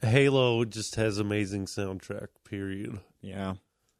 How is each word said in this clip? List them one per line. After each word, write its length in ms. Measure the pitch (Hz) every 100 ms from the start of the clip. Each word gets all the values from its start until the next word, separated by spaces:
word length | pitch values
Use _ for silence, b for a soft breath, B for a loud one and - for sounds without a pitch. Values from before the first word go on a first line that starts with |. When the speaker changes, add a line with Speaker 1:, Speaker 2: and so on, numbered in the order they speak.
Speaker 1:
Halo 640 | 117 123 139 135 127 117
just 300 | 117 104 104
has 240 | - 110 101
amazing 480 | 104 104 98 101 95
soundtrack, 640 | - 98 95 - 101 104 _ -
period. 500 | 101 98 95 107 104 - _
Speaker 2:
Yeah. 360 | 101 95 95 95 _ _ _